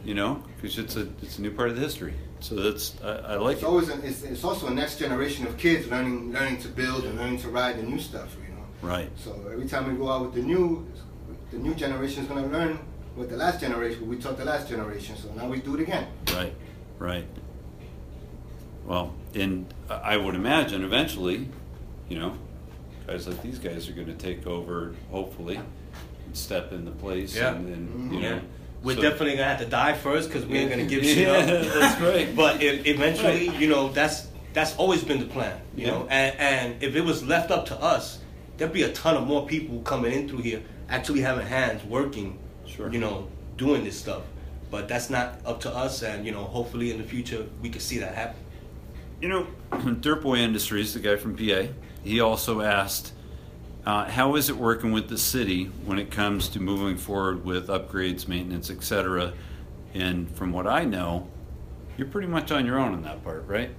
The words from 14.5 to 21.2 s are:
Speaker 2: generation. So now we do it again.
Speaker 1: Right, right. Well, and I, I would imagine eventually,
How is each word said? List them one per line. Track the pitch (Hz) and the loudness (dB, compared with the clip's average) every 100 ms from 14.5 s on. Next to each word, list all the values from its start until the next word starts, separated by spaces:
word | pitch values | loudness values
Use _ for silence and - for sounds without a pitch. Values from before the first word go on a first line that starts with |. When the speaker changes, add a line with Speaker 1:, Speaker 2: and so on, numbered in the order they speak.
| 147 139 | 0 -2
Speaker 2:
generation. | 113 104 101 101 104 | -4 -4 -6 -8 -10
So | 107 110 | -8 -6
now | 123 | -4
we | 131 | -4
do | 139 147 | -2 -2
it | |
again. | 160 180 - - - | 0 0 -2 -4 -2
Speaker 1:
Right, | - 90 - - - - - | -2 -2 -6 -14 -14 -16 -6
right. | 87 90 85 - - - - - - - - - - - - - - - - | -4 -2 -6 -12 -12 -12 -14 -14 -14 -14 -12 -12 -12 -12 -12 -12 -12 -10 0
Well, | 90 87 - - | 0 0 -6 -6
and | 107 95 92 90 - - | 0 2 0 -4 -10 -6
I, | |
I | 110 110 107 | -4 2 4
would | 95 | 4
imagine | 90 110 156 139 95 | 2 4 4 4 0
eventually, | 95 120 156 - | 2 2 2 0